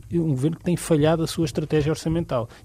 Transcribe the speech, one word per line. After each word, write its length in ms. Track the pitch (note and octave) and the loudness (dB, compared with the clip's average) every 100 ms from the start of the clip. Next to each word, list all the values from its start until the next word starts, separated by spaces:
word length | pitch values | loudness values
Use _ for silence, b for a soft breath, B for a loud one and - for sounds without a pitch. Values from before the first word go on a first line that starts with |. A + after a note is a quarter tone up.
| - | -4
é 60 | E3+ | -2
um 120 | D#3+ | 0
governo 260 | B2+ D3+ E3 | 0 0 -2
que 80 | |
tem 120 | F3+ E3+ | -2 -2
falhado 460 | - D#3 D#3 E3 | 2 4 4 2
a 40 | D#3+ | 0
sua 160 | - | -2
estratégia 480 | D#3+ - D3+ D#3 D3 | -2 -2 0 0 0
orçamental 560 | D3 E3 E3 E3 B2+ A2+ b | -2 -2 -2 0 -2 -4 b